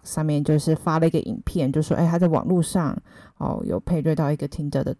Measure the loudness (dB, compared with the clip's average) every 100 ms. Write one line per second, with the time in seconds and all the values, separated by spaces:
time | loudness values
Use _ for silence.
0 | -6 -4 0 0 2 2 2 0 2 2
1 | 2 0 -4 -6 -4 -2 0 0 0 2
2 | 2 4 4 2 2 2 2 0 -2 -4
3 | -10 -20 -20 -8 -6 -4 -4 -4 -2 0
4 | 0 0 0 -2 -4 -6 -4 -2 -4